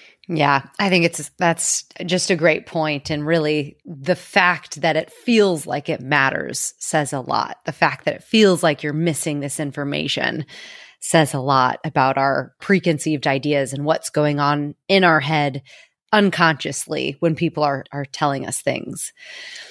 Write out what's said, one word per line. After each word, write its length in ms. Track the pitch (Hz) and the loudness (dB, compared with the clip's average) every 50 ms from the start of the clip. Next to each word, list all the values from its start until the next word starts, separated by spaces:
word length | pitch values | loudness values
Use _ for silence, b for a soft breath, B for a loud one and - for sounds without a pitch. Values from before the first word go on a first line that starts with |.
| b b b b b - 170 | b b b b b -6 0
Yeah, 300 | 156 143 143 139 139 - - - - | 2 4 4 4 2 0 -4 -4 -2
I 120 | 202 196 | 0 2
think 140 | 185 180 170 | 4 4 4
it's, 240 | 170 - - 147 - - - | 2 0 -4 -8 -12 -6 0
that's 460 | 185 170 165 - - - - - - - _ - 185 | 0 0 2 0 -2 -2 -4 -4 -6 -10 _ -10 -4
just 240 | 170 180 180 - - | -2 -2 -2 0 0
a 60 | 185 | 0
great 280 | 160 160 170 156 - - | 2 4 2 2 2 -2
point. 460 | - - 170 156 156 147 139 - - | -6 -4 -2 -2 -2 -2 -4 -4 -4
And 160 | 156 147 147 | -4 -4 0
really, 500 | 151 165 165 151 151 151 151 139 147 - _ _ | 0 0 2 2 0 0 -2 -4 -6 -10 _ _
the 300 | - 170 135 135 170 180 | -18 -16 -6 -2 -2 -2
fact 680 | - - - - 202 180 180 175 - - - - 147 151 | -2 -4 -2 2 4 4 4 2 0 -4 -12 -8 -4 -2
that 120 | 165 151 | 0 0
it 160 | 156 165 - | 0 -2 -4
feels 560 | - - - - 233 220 208 196 175 151 156 | -10 -8 -2 2 4 4 4 4 2 -2 -4
like 220 | 160 135 147 - - | -4 -6 -6 -4 -4
it 120 | 160 - | -6 -6
matters 720 | 127 131 147 143 135 135 - - - - - - - - - _ | -2 0 2 2 4 2 0 -2 -6 -8 -8 -8 -8 -8 -10 _
says 340 | - - - 156 147 131 - | -8 -2 -2 -2 0 -2 -4
a 60 | 135 | -6
lot. 400 | 123 147 113 110 - - - - _ | -4 -2 -2 -2 -2 -4 -8 -10 _
The 80 | - 147 | -12 -2
fact 320 | - 170 147 - - - | 0 0 0 0 -2 -4
that 100 | 156 - | -6 -6
it 80 | - - | -6 -4
feels 400 | - - 220 214 196 180 156 - | 0 4 6 6 6 6 4 2
like 220 | 160 147 - - | 0 0 0 -4
you're 80 | 151 147 | -4 -2
missing 480 | 156 170 170 147 - - 165 147 143 | -2 0 0 -2 -2 -4 -4 -4 -4
this 180 | 139 143 - - | -6 -6 -6 -6
information 880 | 151 143 135 147 143 143 143 151 156 143 - 151 135 - - - - B B B B B B B B B B B | -6 -6 -6 -6 -6 -4 -4 -4 -4 -4 -4 -2 -2 -2 -2 -4 -8 B B B B B B B B B B B
says 340 | - - - 165 151 - - | -4 2 2 4 4 2 0
a 60 | 139 | -2
lot 400 | 127 139 139 131 127 127 - - - | 0 2 2 4 4 2 0 -2 -6
about 320 | 156 - 139 131 135 131 | -4 0 2 2 2 2
our 380 | 135 135 139 135 143 127 - _ _ | 2 2 2 0 0 -4 -6 _ _
preconceived 640 | - - 196 180 - 175 160 143 - 156 156 139 - | 0 0 0 2 2 2 0 0 -2 -2 -4 -2 0
ideas 460 | 151 139 139 120 147 147 139 135 117 135 | 0 -2 0 0 0 0 0 0 -2 -4
and 120 | 139 143 | -4 0
what's 260 | 151 165 - - - | 0 0 0 -2 -4
going 280 | - 151 151 147 147 143 | -2 0 0 0 0 2
on 380 | 143 143 147 147 143 147 147 - _ | 0 0 0 0 -2 -6 -8 -10 _
in 160 | - 190 196 185 | 0 2 4 6
our 160 | 175 160 151 | 6 4 4
head 440 | 135 147 160 151 147 143 131 139 b b b b b b b _ _ _ - | 2 0 0 0 0 0 -2 -6 b b b b b b b _ _ _ 2
unconsciously 1040 | 214 202 190 - 165 175 165 156 131 - 147 139 - - - 156 143 127 143 143 - | 4 4 4 4 4 4 4 2 0 -4 -6 -8 -8 -8 -6 -4 -4 -4 -4 -4 -2
when 160 | 170 170 156 | 0 0 0
people 300 | - 175 156 - 151 151 | 0 -2 -2 0 0 0
are, 200 | 143 139 131 - - | 0 -2 -4 -6 -8
are 140 | - 143 139 | -10 -10 -8
telling 420 | - - - 156 143 139 135 131 | -8 -4 -2 -2 0 0 -2 -4
us 140 | - - - | -6 -8 -4
things. 520 | - - - - - - - - - - B B B B B B B B B B B B | -4 -4 -4 -4 -6 -10 -10 -10 -12 -12 B B B B B B B B B B B B